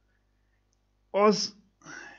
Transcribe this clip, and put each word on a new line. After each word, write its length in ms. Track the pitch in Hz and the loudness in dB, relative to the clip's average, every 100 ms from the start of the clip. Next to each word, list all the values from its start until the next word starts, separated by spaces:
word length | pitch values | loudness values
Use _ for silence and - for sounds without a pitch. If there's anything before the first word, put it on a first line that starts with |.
| _ _ _ _ _ _ _ _ _ _ _ | _ _ _ _ _ _ _ _ _ _ _
az, 460 | 190 214 196 - - _ _ - - - | 2 2 2 -4 -12 _ _ -20 -20 -20